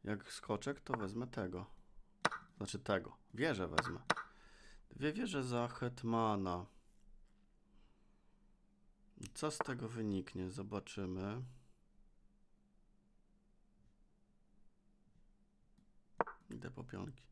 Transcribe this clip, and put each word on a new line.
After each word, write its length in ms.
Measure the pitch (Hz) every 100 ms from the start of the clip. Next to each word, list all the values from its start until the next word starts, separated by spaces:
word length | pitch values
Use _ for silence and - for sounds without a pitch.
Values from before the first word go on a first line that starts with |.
Jak 300 | 101 104 -
skoczek, 480 | - - 104 - 139
to 120 | -
wezmę 340 | 120 98 113 123
tego. 380 | 123 92 90 101 - - - - - - - - -
Znaczy 220 | 101 101
tego. 380 | - 95 - - -
Wieżę 340 | 107 156 110 87
wezmę. 320 | - - 92 - - - - - - - - -
Dwie 240 | 131 147
wieże 300 | 185 240 151
za 240 | 127 120 120
hetmana. 960 | 123 123 123 113 113 113 101 92 87 90 - - - - - - - - - - - - - - - - - - - - _ - - - -
I 120 | -
co 220 | - 151
z 60 | 147
tego 320 | - 123 113
wyniknie? 600 | 117 107 98 90 92 92
Zobaczymy. 920 | 95 101 104 - - 92 92 98 110 127 - - - - - - - - - - - - - - - - - - - _ - - - - - - - _ - - - - - _ - - - - - - _ - - - - - - - - -
Idę 220 | 117 127
po 120 | 127
pionki. 400 | - 98 95 131 -